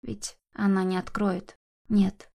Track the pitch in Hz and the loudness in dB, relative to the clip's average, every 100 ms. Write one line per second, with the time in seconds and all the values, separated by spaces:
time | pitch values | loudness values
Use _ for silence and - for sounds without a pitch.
0 | - 101 - - _ - 208 196 185 185 | -10 -8 -10 -12 _ -2 0 2 0 -2
1 | 185 - 202 185 - - _ _ _ 208 | -4 -2 0 -2 -6 -20 _ _ _ 4
2 | 196 - - | 4 0 -20